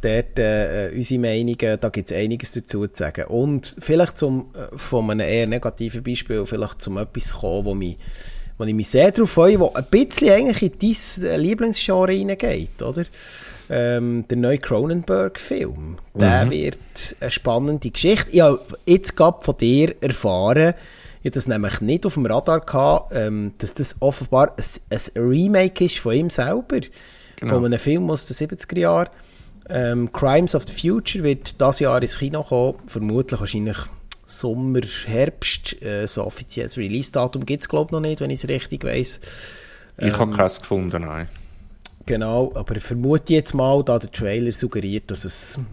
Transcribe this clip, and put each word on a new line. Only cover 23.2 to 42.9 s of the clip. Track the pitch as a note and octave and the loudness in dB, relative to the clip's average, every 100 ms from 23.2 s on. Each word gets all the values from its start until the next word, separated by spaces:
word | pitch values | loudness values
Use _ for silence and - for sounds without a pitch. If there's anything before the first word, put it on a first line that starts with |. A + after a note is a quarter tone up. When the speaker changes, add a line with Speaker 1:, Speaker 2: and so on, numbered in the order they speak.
| G#2+ G#2+ G#2 - | -2 -2 -4 -6
Speaker 1:
dass | G#2+ | -8
das | - C3+ - | -4 -4 0
offenbar | C3+ C#3 B2+ C3 C#3+ - | 0 0 0 4 4 2
ein, | - - - | -4 -4 -4
ein | A2 - - | -2 -2 0
Remake | A#2+ C3+ F#3+ G3+ F#3 F#3 | 2 2 4 4 4 2
ist | F3+ - | 0 0
von | - | 0
ihm | A#2+ E3+ | 0 0
selber. | - B2+ G#3 B3 C4 D3 - - - - - | -2 -2 -2 -2 -4 -4 -14 -20 -20 -20 -10
Speaker 2:
Genau. | A#2 | 0
Speaker 1:
Von | A#2+ A#2+ | 2 2
einem | A#2 | 0
Film | - D#3+ F3+ | 0 0 0
aus | D#3 - | -2 -2
den | |
siebziger | - D3+ - - F3+ | -4 -4 -6 -6 0
Jahren. | E3+ E3+ F3 - - - - - - | 2 2 0 -6 -20 -20 -20 -20 -8
Ähm, | F3+ A#2+ A#2+ A#2+ | -2 0 0 -2
Crimes | - C3+ C#3+ F3 | 0 4 4 4
of | D#3 - | 0 -4
the | |
Future | - E3+ A3 - G3 | -4 0 0 -2 -2
wird | D3+ C3+ - - | 0 0 -4 0
das | C3+ C3+ | 2 4
Jahr | C#3 B2 | 2 2
ins | B2 - | 0 -2
Kino | C3+ D3+ | -4 -4
kommen, | D3 B2+ B2+ - - | -2 0 0 -2 -10
vermutlich | A#2 G#2+ A2+ C3 B2+ | -6 -2 0 0 -2
wahrscheinlich | G#2+ G#2+ G#2+ G2+ - - - - | -2 -2 -4 -4 -8 -14 -18 -18
Sommer, | - - B2+ A2+ C3 B2+ - - - | -10 -6 -4 -2 0 0 0 -8 -4
Herbst, | A2+ - - - - - - | 0 0 0 -2 -2 -4 -8
äh, | A2 G2+ G#2 | -6 -4 -4
so | - | -4
offizielles | G2+ - - - A#2 - | -6 -8 -10 -8 -8 -6
Release-Datum | G2+ A2 C3+ - B2+ C3+ C3 | -4 -4 -2 -2 -2 -2 -4
gibt's, | C#3+ - | -4 -2
glaub | D3+ D#3 | -2 0
ich, | |
noch | D#3+ | -2
nicht, | D#3 D#3 | -2 -4
wenn | C#3 | -4
ich's | C3+ C3 | -4 -4
richtig | C#3 - C#3 | -4 -4 -6
weiss. | - B2+ B2+ - - - - - - - - - | -4 -2 -4 -6 -16 -16 -16 -18 -20 -20 -20 -2
Speaker 2:
Ich | G#2 G#2 | -2 2
hab | A2 | 0
Speaker 1:
Ähm, | G#2 | 2
Speaker 2:
keins | F#2+ - | 0 0
gefunden, | - G2 F#2 E2+ | -4 -2 -2 -4
nein. | E2 D#2 E2 - - - - - - - - | -6 -8 -10 -12 -18 -20 -20 -14 -14 -14 -4
Speaker 1:
Genau, | A#2 A2 A#2 C3 | -4 0 0 0
aber | A#2 B2 G#2+ | -2 -6 -6
ich | |
vermute | - | -4